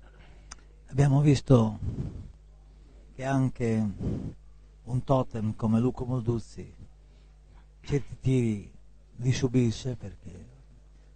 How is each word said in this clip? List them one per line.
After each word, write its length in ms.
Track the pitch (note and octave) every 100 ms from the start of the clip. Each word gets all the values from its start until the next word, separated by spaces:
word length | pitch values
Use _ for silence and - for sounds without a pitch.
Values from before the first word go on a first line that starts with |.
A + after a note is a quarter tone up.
| - - - - - - - - -
Abbiamo 340 | - C#3+ C3+
visto 580 | D3 C3+ - B2 A2 G#2 - - - - - - - - - - - - -
che 100 | -
anche 680 | C3 C3+ B2+ - A#2 A2 G#2+ F2+ A2 - - - - - - -
un 220 | - B2+
totem 500 | C3 C3 B2 A#2 G#2+
come 240 | G#2 A2 A2+
Luco 260 | B2 -
Molduzzi 680 | B2 B2+ A2 A2+ - - F#2 - - - - - - - - - - -
certi 360 | - C#3+ - -
tiri 540 | C3 C3 A#2 G#2 F2 - - - - -
li 140 | B2+
subisce, 600 | B2 C3 B2 A#2+ - C3
perché 520 | B2 G2 - F2 F2+ - - - - - - -